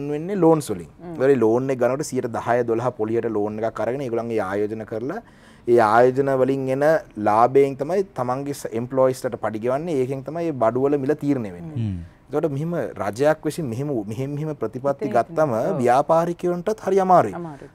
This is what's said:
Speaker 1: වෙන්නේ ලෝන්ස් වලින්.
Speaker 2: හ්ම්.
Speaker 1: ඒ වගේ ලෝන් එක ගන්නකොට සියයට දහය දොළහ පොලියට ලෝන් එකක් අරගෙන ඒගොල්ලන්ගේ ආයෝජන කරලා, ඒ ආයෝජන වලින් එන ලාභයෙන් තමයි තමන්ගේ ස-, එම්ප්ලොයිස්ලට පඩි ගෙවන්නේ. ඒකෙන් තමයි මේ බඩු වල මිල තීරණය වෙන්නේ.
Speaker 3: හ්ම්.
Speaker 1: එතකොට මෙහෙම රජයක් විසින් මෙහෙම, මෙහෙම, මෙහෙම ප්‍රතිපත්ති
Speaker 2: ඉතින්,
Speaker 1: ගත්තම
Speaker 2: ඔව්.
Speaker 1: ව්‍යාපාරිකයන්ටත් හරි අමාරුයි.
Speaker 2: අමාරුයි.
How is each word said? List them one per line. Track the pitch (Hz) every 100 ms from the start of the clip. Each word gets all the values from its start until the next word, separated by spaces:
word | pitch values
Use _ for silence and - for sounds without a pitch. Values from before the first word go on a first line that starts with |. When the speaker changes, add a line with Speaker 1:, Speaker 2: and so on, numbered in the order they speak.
| 143
Speaker 1:
වෙන්නේ | 147 170 202
ලෝන්ස් | 165 160 -
වලින්. | 95 78
Speaker 2:
හ්ම්. | - -
Speaker 1:
ඒ | -
වගේ | 135 135
ලෝන් | 110 120 135
එක | 131
ගන්නකොට | 120 135
සියයට | 151 127 120
දහය | 110 113 123
දොළහ | 120 113 123
පොලියට | - 107 113 113
ලෝන් | 107 104 107
එකක් | 110 110
අරගෙන | 107 135
ඒගොල්ලන්ගේ | 131 117 117 110
ආයෝජන | 92 101 104 110 107
කරලා, | 110 127 208 - - - - -
ඒ | 120
ආයෝජන | 107 117 127 127 139 131
වලින් | 131 135 131
එන | 135 147 160 - -
ලාභයෙන් | 104 107 123 135 139 131
තමයි | 139 190 196
තමන්ගේ | - 123 131 143
ස-, | 139 -
එම්ප්ලොයිස්ලට | 110 123 135 131 127 127 110
පඩි | 110 110
ගෙවන්නේ. | 120 135 175 143
ඒකෙන් | 127 135
තමයි | 135 165
මේ | 170 135
බඩු | 113 123
වල | 139 147
මිල | 131 151
තීරණය | 143 139 107
වෙන්නේ. | 87 165 147
Speaker 3:
හ්ම්. | 110 90 85 -
Speaker 1:
එතකොට | _ 139 160
මෙහෙම | 139 160 170 107
රජයක් | - 98 104 147 151
විසින් | 156 160 143
මෙහෙම, | 113 147 127
මෙහෙම, | 101 110 135
මෙහෙම | 147 156
ප්‍රතිපත්ති | 147 110 127 139 139 -
Speaker 2:
ඉතින්, |
Speaker 1:
ගත්තම | 120 117 160 156
Speaker 2:
ඔව්. | - 151 180
Speaker 1:
ව්‍යාපාරිකයන්ටත් | 120 127 147 165 170 170 180 175 175 214
හරි | - 190
අමාරුයි. | 185 175 107
Speaker 2:
අමාරුයි. | 175 170 143 139